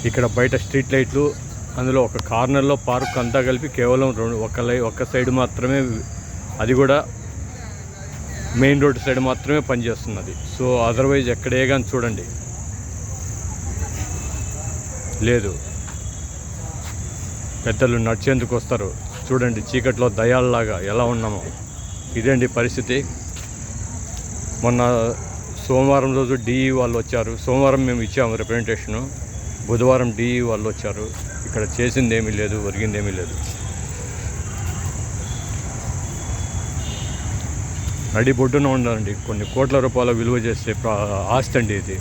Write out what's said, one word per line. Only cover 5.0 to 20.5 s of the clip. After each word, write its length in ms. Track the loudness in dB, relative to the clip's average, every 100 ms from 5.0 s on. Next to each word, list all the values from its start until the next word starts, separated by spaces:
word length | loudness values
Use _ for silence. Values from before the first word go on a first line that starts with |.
సైడ్ 260 | -2 0 2
మాత్రమే, 500 | 2 2 0 0 2 0 -2 -6 -10 -10 -10 -10 -4
అది 140 | 0
కూడా 320 | 4 6 4 2 -8 -10 -10 -10 -10 -12 -12 -12 -12 -12 -10 -10 -8 -4 4
మెయిన్ 260 | 6 6
రోడ్ 180 | 4 4
సైడ్ 200 | 2 2
మాత్రమే 400 | 2 0 0 0
పనిచేస్తున్నది. 720 | 2 -2 -2 -4 -4 -6 -6
So 340 | -8 -10 -2 2 4 4
otherwise 400 | 4 4 4 2
ఎక్కడే 380 | 0 0 2 4
కానీ 160 | 2 2 0
చూడండి 280 | 0 -2 -6 -8 -8 -8 -8 -8 -8 -8 -8 -8 -8 -6 -6 -6 -6 -4 -4 -4 -6 -6 -6 -6 -6 -6 -6 -8 -8 -8 -8 -2 2
లేదు. 320 | 4 2 -4 -6 -8 -8 -8 -10 -8 -10 -10 -10 -10 -8 -8 -8 -8 -8 -8 -8 -8 -8 -6 -2
పెద్దలు 320 | 2 4 4
నడిచేందుకు 580 | 2 2 2 2 2 -2
వస్తారు. 380 | 0 0 0 -4 -8 -8 -2
చూడండి, 300 | 2 2 0
చీకట్లో 480 | -2 0 2 2 2
దయాల్లాగా 720 | 4 4 6 4